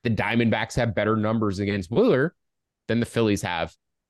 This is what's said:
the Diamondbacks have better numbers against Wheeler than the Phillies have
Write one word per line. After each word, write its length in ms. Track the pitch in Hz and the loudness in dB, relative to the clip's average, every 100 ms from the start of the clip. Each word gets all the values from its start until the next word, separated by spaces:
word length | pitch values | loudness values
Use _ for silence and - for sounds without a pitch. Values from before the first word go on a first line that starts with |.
the 60 | 120 | -2
Diamondbacks 640 | 104 104 117 117 110 113 - | -2 0 2 2 0 -2 -2
have 180 | 117 | -2
better 220 | 107 104 110 | 0 0 2
numbers 420 | 107 113 107 95 | 0 0 -2 -2
against 320 | 101 101 90 | -2 -2 -2
Wheeler 440 | 120 240 135 160 _ _ _ _ _ - | 0 2 2 0 _ _ _ _ _ -4
than 120 | 113 | -2
the 60 | 117 | -2
Phillies 360 | 120 110 101 | 0 2 0
have 320 | 98 85 82 _ _ _ | -2 -4 -6 _ _ _